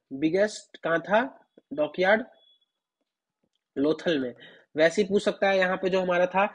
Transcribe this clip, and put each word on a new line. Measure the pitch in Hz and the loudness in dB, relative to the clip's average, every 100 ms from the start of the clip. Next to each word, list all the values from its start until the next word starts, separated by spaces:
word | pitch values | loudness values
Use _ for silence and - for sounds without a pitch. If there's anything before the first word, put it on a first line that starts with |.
| _ | _
बिगेस्ट | 135 156 185 208 - - - | -4 0 2 0 -2 -18 -8
कहाँ | 160 165 | -2 -2
था? | 165 214 262 - _ _ _ | 0 0 0 -8 _ _ _
डॉकयार्ड | 143 151 - 185 220 247 _ _ _ _ _ _ _ _ _ _ _ _ _ _ - | -4 -4 0 2 2 0 _ _ _ _ _ _ _ _ _ _ _ _ _ _ -2
लोथल | 147 156 180 151 | -2 0 -2 -2
में। | 127 - - - _ 147 | -4 -10 -20 -20 _ 2
वैसे | 165 185 | 2 2
ही | 190 | 0
पूछ | 196 | 0
सकता | - - 196 | -2 0 0
है | 190 | 2
यहाँ | 185 185 | 0 0
पे | 190 | 0
जो | 185 | 0
हमारा | 180 175 180 | 0 0 0
था | 185 208 | 0 0